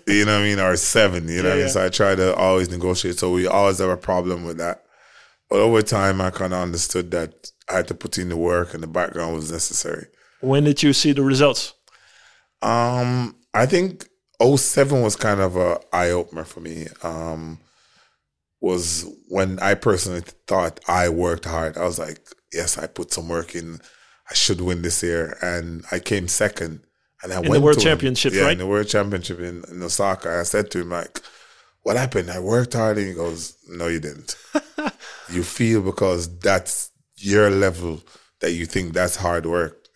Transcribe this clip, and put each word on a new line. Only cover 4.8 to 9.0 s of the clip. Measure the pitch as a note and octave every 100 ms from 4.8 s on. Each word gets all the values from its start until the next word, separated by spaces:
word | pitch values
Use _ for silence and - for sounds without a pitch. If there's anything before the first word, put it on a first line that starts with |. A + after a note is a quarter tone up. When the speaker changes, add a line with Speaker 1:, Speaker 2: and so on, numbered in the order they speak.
| _ _ _ - - _ -
Speaker 1:
But | G2+
over | A2 A2
time, | G#2+ G#2+ G2 F#2+
I | F#2
kinda | - F#2 F2+
understood | F2+ E2+ - F2+ F2
that | F2 D#2+ - - _ -
I | F#2
had | F2
to |
put | E2+ - -
in | F2+
the | E2
work | F2 F2 F2
and | E2
the | D#2+
background | F2